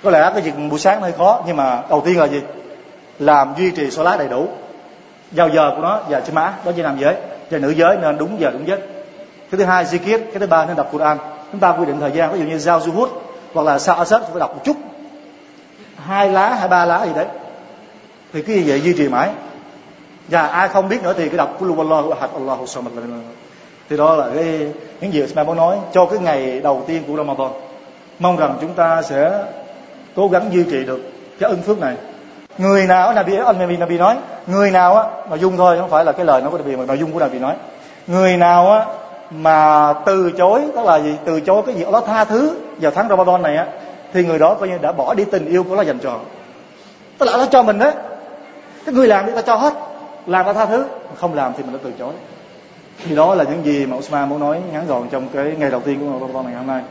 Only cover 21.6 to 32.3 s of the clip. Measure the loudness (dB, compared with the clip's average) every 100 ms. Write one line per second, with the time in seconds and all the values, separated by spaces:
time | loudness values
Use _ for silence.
21.6 | -4 -2 0 0 0 -4 -6 -6 -6 -6
22.6 | -8 -10 -10 -12 -12 -14 -16 -20 -20 -20
23.6 | -20 -20 -6 2 4 4 0 -2 -4 -4
24.6 | -6 -8 -18 -10 -4 -2 0 -2 -2 2
25.6 | 0 0 0 4 4 2 0 0 -2 -2
26.6 | -2 -2 -2 -6 -4 -6 -4 -4 -6 -8
27.6 | -16 -20 -20 -20 -20 -2 0 2 0 -2
28.6 | -6 0 2 2 0 0 0 0 -6 -12
29.6 | -18 -20 -20 -20 -10 -2 2 2 2 0
30.6 | 0 -2 -4 -8 -10 -20 -20 -4 -2 -2
31.6 | -2 -2 -2 -6 -14 -20 -20